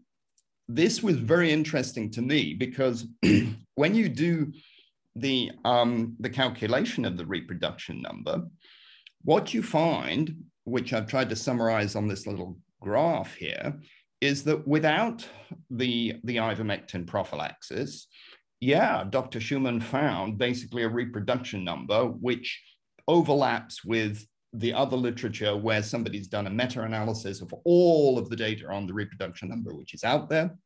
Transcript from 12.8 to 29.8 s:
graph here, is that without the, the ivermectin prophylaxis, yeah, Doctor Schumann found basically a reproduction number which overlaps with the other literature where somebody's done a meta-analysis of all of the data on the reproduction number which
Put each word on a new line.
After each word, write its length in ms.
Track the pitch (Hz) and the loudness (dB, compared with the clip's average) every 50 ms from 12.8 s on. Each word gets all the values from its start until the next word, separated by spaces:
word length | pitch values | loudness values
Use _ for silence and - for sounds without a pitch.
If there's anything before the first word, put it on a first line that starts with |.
graph 520 | - 98 107 127 156 170 160 113 92 - - | -6 0 2 2 4 2 2 0 -4 -6 -10
here, 440 | - 87 76 - - - 143 147 151 156 - - _ _ _ _ - | -10 -8 -8 -6 -6 -6 -6 -8 -8 -12 -20 -20 _ _ _ _ -2
is 220 | 135 139 139 139 - | 0 0 0 0 2
that 220 | 147 156 156 156 139 | 0 0 0 2 2
without 600 | 147 156 156 156 151 180 220 233 233 233 - - - - - - - - - - | 2 4 4 4 4 4 2 0 -2 -6 -12 -16 -16 -20 -18 -18 -18 -18 -14 -8
the, 460 | 131 113 131 127 120 117 120 110 - - - | -4 -2 0 0 2 2 0 0 -2 -4 -6
the 140 | 120 123 117 | -4 -2 0
ivermectin 680 | 110 113 104 92 110 104 101 95 - - - 92 87 | 0 0 0 -2 -2 -2 -2 -4 -6 -8 -8 -8 -6
prophylaxis, 1000 | 85 - 101 92 - - 73 76 - - - - - - 101 139 - - - - _ _ - - - - - _ _ _ - | -2 -2 -2 -2 -2 -4 -6 -6 -8 -8 -12 -14 -10 -6 -6 -6 -6 -8 -14 -18 _ _ -20 -20 -20 -20 -20 _ _ _ -4
yeah, 440 | 120 127 139 175 226 226 - - 92 | 2 4 4 4 4 4 2 0 -2
Doctor 380 | 101 - 131 120 - - 117 | -2 -2 -2 -2 -2 -6 -8
Schumann 400 | 110 - 143 139 135 127 120 117 | -4 -2 -2 0 0 0 0 -2
found 560 | 113 - - - 151 143 104 87 95 104 107 107 | -2 -2 -2 0 0 2 0 0 -4 -4 -2 0
basically 460 | 123 120 123 123 123 110 117 120 117 | 0 0 0 -2 -6 -8 -4 -2 -2
a 60 | 110 | 0
reproduction 760 | 113 120 117 - - 107 98 90 123 127 123 - - 98 90 | 0 -2 -4 -4 -4 -6 -2 0 -2 -2 -2 -6 -8 -6 -4
number 420 | 87 85 69 62 65 104 110 123 | -4 -6 -6 -2 0 2 2 2
which 560 | 117 - - - 123 123 123 - - - - - _ _ _ _ _ _ _ - - | 2 -2 -4 -2 -2 -2 -2 -4 -8 -10 -10 -14 _ _ _ _ _ _ _ 0 4
overlaps 760 | 160 175 160 143 147 143 135 120 117 - 113 - - - - | 6 6 6 6 4 4 4 2 2 0 -4 -8 -16 -12 -6
with 420 | - 113 113 110 104 104 107 - _ _ _ _ _ - | -2 0 0 0 0 -2 -6 -10 _ _ _ _ _ -8
the 180 | 113 110 120 | -2 -2 0
other 240 | - 120 139 127 127 | 2 2 0 2 2
literature 640 | 127 123 123 117 - - 110 113 - 107 104 101 104 | 0 0 0 -2 -2 -4 -6 -4 -2 -2 0 0 0
where 260 | 104 113 110 107 104 | 0 2 2 0 0
somebody's 440 | - - 117 113 110 98 104 98 92 | -2 -2 -4 -4 -4 -6 -8 -8 -6
done 200 | - 104 104 98 | -4 -4 -4 -2
a 20 | |
meta-analysis 920 | 101 113 123 123 - 127 110 110 113 110 107 110 107 110 - - 98 - | -2 -2 -2 -2 -2 -4 -4 -4 -2 -2 -2 -2 -4 -4 -6 -8 -8 -8
of 120 | 95 87 - - - | -10 -12 -12 -4 2
all 520 | 175 175 175 180 175 165 156 147 135 127 120 | 6 6 8 8 8 8 8 6 6 6 4
of 120 | - - | 0 -2
the 60 | 113 | -4
data 340 | 113 113 107 110 107 - 71 | -2 -2 -2 -2 -4 -4 -6
on 180 | 95 101 101 90 | -6 -4 -4 -4
the 60 | 92 | -4
reproduction 560 | 107 104 101 - - 98 87 87 - 98 90 | -4 -4 -6 -6 -8 -8 -8 -8 -10 -10 -8
number 260 | 90 117 110 90 85 | -8 -8 -8 -8 -10
which 180 | 71 | -12